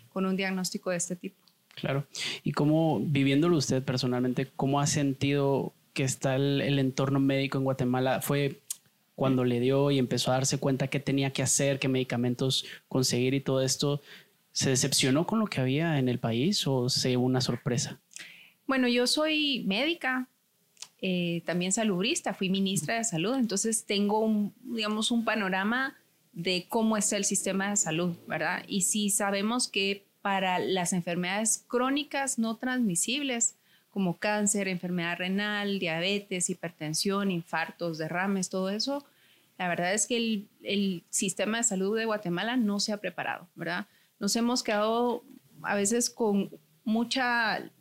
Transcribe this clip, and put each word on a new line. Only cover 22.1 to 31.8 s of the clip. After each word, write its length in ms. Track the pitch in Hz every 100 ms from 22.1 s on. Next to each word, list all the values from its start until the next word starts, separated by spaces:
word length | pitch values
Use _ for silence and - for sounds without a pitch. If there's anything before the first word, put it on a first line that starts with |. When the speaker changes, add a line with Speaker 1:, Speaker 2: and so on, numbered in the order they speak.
| 339 240
Speaker 1:
fui 140 | 196 190
ministra 440 | 196 190 190 151
de 100 | 226
Salud, 300 | - 160 185
entonces 500 | 269 226 196 226 220
tengo 360 | - 202 202 220
un, 340 | 220 214 202 -
digamos, 480 | - 226 214 214 220
un 140 | 233
panorama 720 | 220 220 190 190 202 240 269 - _ _ _
de 340 | 170 175 180 175
cómo 280 | 233 220 214
está 200 | 202 208
el 80 |
sistema 460 | 202 190 - 190 196
de 60 | 202
salud, 380 | 170 160 175 170 -
¿verdad? 340 | 160 160 180 -
Y 140 | 196
sí 280 | - 214 202
sabemos 560 | - 202 202 214 247 -
que 360 | 202 196 202 - _
para 360 | 202 190 185 180
las 320 | 117 185 175
enfermedades 720 | 185 170 170 175 196 220 - -
crónicas 720 | 240